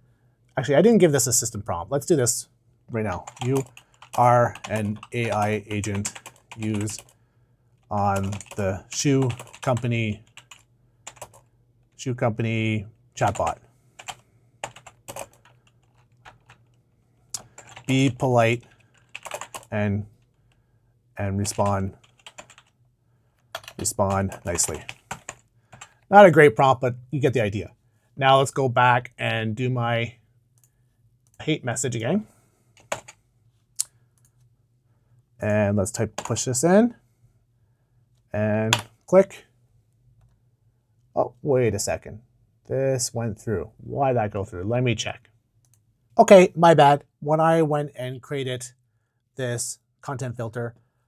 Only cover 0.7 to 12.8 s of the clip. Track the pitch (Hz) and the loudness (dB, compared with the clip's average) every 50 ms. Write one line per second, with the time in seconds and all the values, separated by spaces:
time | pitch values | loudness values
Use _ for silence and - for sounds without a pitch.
0.7 | 139 143 180 226 240 202 180 165 143 135 - 127 113 - - - - 107 - - | 2 4 4 6 6 6 4 4 4 2 0 0 -2 -2 -4 -4 -8 -10 -8 -8
1.7 | 95 85 87 - 139 147 - - 180 143 123 113 - - - - _ _ _ _ | -8 -8 -6 -6 -6 -4 0 0 0 2 2 0 -2 -4 -8 -14 _ _ _ _
2.7 | _ _ _ - 120 113 107 104 90 87 - - - - 120 123 135 135 131 - | _ _ _ -10 -6 -6 -4 -4 -6 -8 -10 -14 -12 -8 -4 -4 -2 -4 -4 -8
3.7 | - - _ _ _ _ - - - - 120 123 120 123 120 113 - - - - | -14 -20 _ _ _ _ -20 -8 0 2 4 4 6 4 2 0 -2 -6 -10 -6
4.7 | 104 110 107 104 107 107 - - - 120 117 113 98 104 104 107 107 104 101 107 | -4 -4 -4 -4 -6 -8 -10 -10 -8 -6 -4 -4 -2 -2 -2 -2 -2 -4 -6 -6
5.7 | 107 104 101 110 101 101 101 - - - - - - _ _ - - 113 107 107 | -6 -6 -6 -4 -6 -6 -6 -8 -10 -16 -20 -20 -20 _ _ -20 -14 -8 -6 -4
6.7 | 110 104 104 110 - - - _ _ _ _ _ _ _ _ _ _ _ _ _ | -4 -4 -4 -6 -8 -12 -16 _ _ _ _ _ _ _ _ _ _ _ _ _
7.7 | _ _ _ - 104 104 101 101 98 98 98 98 101 98 - - - - 101 95 | _ _ _ -8 -4 -2 0 0 0 -2 -2 -4 -8 -10 -12 -12 -8 -6 -4 -4
8.7 | 95 95 - - - - - 147 135 135 135 123 117 - - - - - - 139 | -4 -6 -10 -12 -8 -4 -2 0 2 2 0 0 -4 -6 -12 -20 -18 -8 -4 -4
9.7 | 127 120 - 120 120 117 113 107 104 - - _ _ - - - - - _ _ | -4 -2 -2 -4 -2 -2 -2 -4 -6 -8 -12 _ _ -20 -20 -20 -20 -20 _ _
10.7 | _ _ _ _ _ _ - - - - - - - - _ _ _ _ _ _ | _ _ _ _ _ _ -20 -20 -20 -20 -20 -20 -20 -20 _ _ _ _ _ _
11.7 | _ _ _ _ _ - - 135 123 127 127 120 107 - 117 113 113 110 110 110 | _ _ _ _ _ -12 -10 -8 -6 -2 -2 -2 -2 -2 -4 -4 -2 -2 -2 -2
12.7 | 110 107 | -2 -4